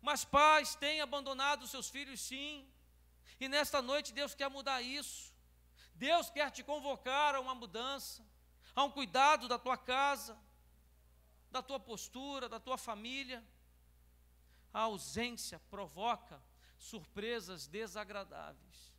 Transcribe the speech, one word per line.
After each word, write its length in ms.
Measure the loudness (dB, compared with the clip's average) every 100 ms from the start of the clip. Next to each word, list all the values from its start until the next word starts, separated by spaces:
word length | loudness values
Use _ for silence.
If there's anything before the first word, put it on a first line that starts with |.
Mas 240 | 2 0
pais 500 | 4 8 10 10 6
têm 260 | -2 0 0
abandonado 680 | 0 -4 -4 -2 0 0 -2
seus 220 | -8 -8
filhos, 320 | -8 -8 -8
sim. 480 | -8 -6 -6 -8 -14 -20 -20 -20 -20 -20 -20 -10
E 100 | -2
nesta 320 | 0 2 0
noite, 320 | 2 0 -2
Deus 220 | -4 -6
quer 140 | -2 -4
mudar 340 | -4 -4 -4
isso. 500 | -4 -6 -8 -12 -14 -20 -20 -20 _ -20 -20
Deus 340 | -6 4 4 2
quer 220 | 0 -2
te 120 | -2
convocar 720 | -6 -4 -4 -4 0 4 4
a 60 | 4
uma 140 | -2
mudança, 720 | -6 -8 -6 -6 -6 -8 -12 -18 -20 -20 -20 -8
a 100 | 2
um 60 | 2
cuidado 580 | 2 0 6 8 8 4
da 100 | -2
tua 180 | 0 -2
casa, 600 | 0 2 2 2 -4 -14 -20 -20 -20 -20 -20 -20 -20 -20 -20 -20 -8
da 120 | -8
tua 180 | -4 -8
postura, 680 | -6 -10 -10 -10 -6 -6 -6
da 120 | -8
tua 160 | -6 -6
família. 680 | -4 -8 -6 -8 -6 -10 -12 -20 -20 -20 -20 -20 -20 -20 -20 -20 -20 -20 -10
A 80 | -2
ausência 800 | 0 -2 -6 -4 -4 -4 -10 -10 -14
provoca 720 | -12 -12 -4 -2 -2 -4 -20 -20 -20 -20 -20
surpresas 880 | -16 -14 -12 -8 -4 -6 -6 -12 -10
desagradáveis. 1300 | -8 -8 -8 -8 -10 -10 -12 -14 -16 -20 -20 -20